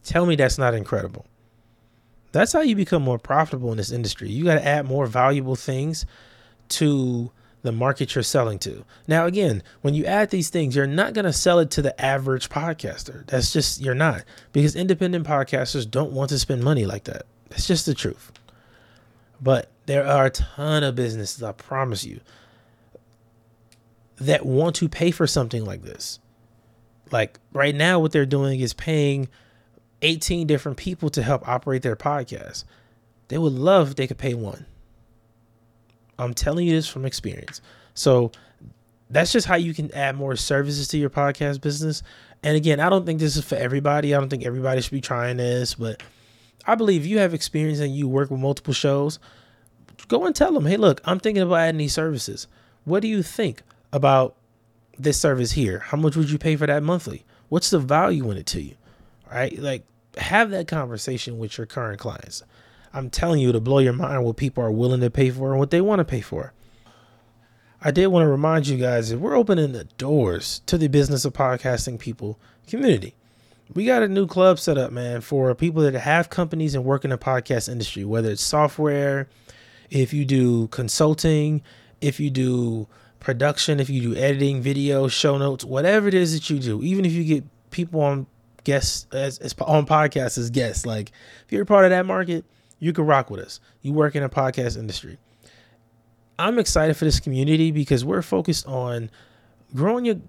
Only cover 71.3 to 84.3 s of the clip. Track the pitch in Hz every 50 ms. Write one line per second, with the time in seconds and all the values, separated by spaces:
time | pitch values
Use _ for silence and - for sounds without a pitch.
71.3 | - - 139 127 127 123 - 127 123 113 113 131 120 113 - 120 113 - 104 101
72.3 | 110 _ _ _ _ _ _ - - 240 277 247 160 101 92 - _ _ _ _
73.3 | _ _ _ _ _ _ _ _ - 175 208 240 254 240 220 202 190 196 196 165
74.3 | - 185 185 190 180 156 - - 147 135 127 120 120 123 123 120 120 117 110 -
75.3 | 147 139 131 127 123 - 160 170 160 160 151 143 131 123 - 147 156 170 170 -
76.3 | - - 175 156 165 160 160 151 139 135 127 131 139 135 - 135 127 117 - 135
77.3 | 131 127 - - 131 117 - - 123 117 107 - - 98 98 104 110 113 113 110
78.3 | 104 - - - - 151 151 143 - - 151 151 143 143 143 139 139 139 135 _
79.3 | _ _ _ - - - - - - - _ _ - 135 131 - - 147 143 131
80.3 | 135 131 127 123 120 117 113 113 - - 123 110 - - 156 151 156 156 - 165
81.3 | 156 151 151 151 151 147 - - - - _ _ _ _ - 143 135 - 151 143
82.3 | 131 131 127 127 123 123 120 117 113 110 107 - _ _ _ _ _ _ - -
83.3 | 131 120 139 147 143 - - - 151 143 135 131 139 131 120 117 110 - 131 139